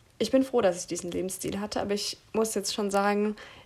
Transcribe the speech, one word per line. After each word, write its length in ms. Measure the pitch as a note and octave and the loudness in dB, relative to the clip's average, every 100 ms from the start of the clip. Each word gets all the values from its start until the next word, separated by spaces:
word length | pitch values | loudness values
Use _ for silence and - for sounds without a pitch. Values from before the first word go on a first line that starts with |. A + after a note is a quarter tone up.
| _ - | _ -4
Ich 120 | A3 | 4
bin 120 | C4 | 4
froh, 180 | C4 A#3+ | 4 4
dass 180 | G3 F3 | 4 2
ich 80 | - | -4
diesen 240 | F3 F3 | -6 -4
Lebensstil 480 | F3 F#3 - F#3 G3 | -4 -4 -4 -6 -4
hatte, 220 | G#3 - | -4 -4
aber 120 | G3+ | -2
ich 240 | G3+ - - - | -2 -4 -8 -4
muss 220 | G#3+ A3 G#3 | -2 0 -2
jetzt 180 | G3 | -4
schon 180 | - G3+ | -2 0
sagen, 440 | G3 G3+ G#3 G#3 G#3 - - | 2 4 2 0 -2 -12 -20